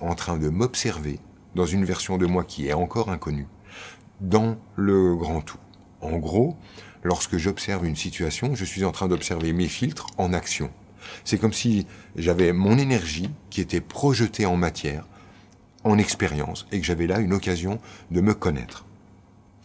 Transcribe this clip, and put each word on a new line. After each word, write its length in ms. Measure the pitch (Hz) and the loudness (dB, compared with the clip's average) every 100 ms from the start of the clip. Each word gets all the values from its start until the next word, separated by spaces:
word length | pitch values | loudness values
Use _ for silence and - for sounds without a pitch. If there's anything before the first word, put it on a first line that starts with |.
en 120 | 85 | -4
train 220 | 87 - 82 | -4 -2 -2
de 140 | 76 | 0
m'observer 680 | 82 127 - 117 82 73 71 - - - 90 | 0 0 0 -4 -4 -6 -8 -12 -20 -10 -2
dans 100 | 87 | 0
une 180 | 95 | 2
version 320 | 98 92 - 92 | 0 -2 -2 0
de 100 | 87 | 2
moi 180 | 90 | 2
qui 240 | 80 - 69 | -2 -4 -2
est 60 | |
encore 360 | 73 76 117 101 | -2 -2 -2 -2
inconnue, 380 | 85 78 73 69 - - - - - - - | -4 -4 -6 -8 -14 -20 -18 -18 -20 -20 -8
dans 360 | 95 104 113 113 - - | 2 4 4 0 -8 -2
le 380 | 101 98 92 87 | 4 6 6 4
grand 240 | 80 80 | 0 -2
tout. 180 | 76 - - - - - | -4 -12 -20 -20 -20 -10
En 180 | 78 82 | -4 -4
gros, 380 | 80 92 139 - - - - - | 0 2 2 0 -14 -20 -20 -6
lorsque 340 | 90 87 - 90 | 0 0 0 -2
j'observe 500 | 87 95 - 98 85 | 0 -2 -2 -2 -2
une 100 | 76 | -2
situation, 580 | 90 - 82 - 131 | -6 -4 -4 -2 -2
je 100 | 131 | -2
suis 200 | 90 95 | -4 -2
en 80 | 95 | -2
train 160 | 78 95 | 0 0
d'observer 440 | 87 - 85 80 | 0 -2 -2 0
mes 160 | 85 85 | 0 0
filtres 380 | - 98 - - - | 0 -4 -4 -10 -4
en 140 | 92 | 0
action. 380 | 85 - - 69 - - - - - | 0 -2 -4 -6 -10 -20 -20 -18 -14
C'est 140 | - 104 | -2 0
comme 140 | 110 | 2
si 340 | - 120 107 - - - - | 0 2 2 0 -8 -16 -4
j'avais 360 | 85 87 87 | 0 4 4
mon 260 | 90 98 120 | 4 4 4
énergie 520 | 135 123 82 78 101 147 - | 4 2 0 -4 -6 -8 -10
qui 100 | - | -4
était 200 | 90 87 | -2 -2
projetée 680 | - - 143 131 113 - 101 | -4 -2 2 4 2 2 2
en 100 | 87 | 2
matière, 500 | 87 80 73 73 76 - - - - - - _ | 2 0 -4 -6 -8 -18 -20 -20 -20 -20 -20 _
en 160 | 110 107 | 2 4
expérience, 680 | 101 - 98 73 73 - - | 4 0 0 0 -4 -6 -6
et 80 | 101 | -4
que 60 | 80 | -2
j'avais 200 | 82 85 | 0 2
là 140 | 95 | 2
une 140 | 98 | 2
occasion 440 | 95 95 87 90 110 - - - | 0 0 -2 -2 -6 -8 -20 -4
de 100 | 87 | 2
me 120 | 101 | 4
connaître. 540 | 104 95 71 62 - - - - - - - - - | 4 0 -2 -6 -14 -20 -20 -20 -20 -20 -20 -20 -20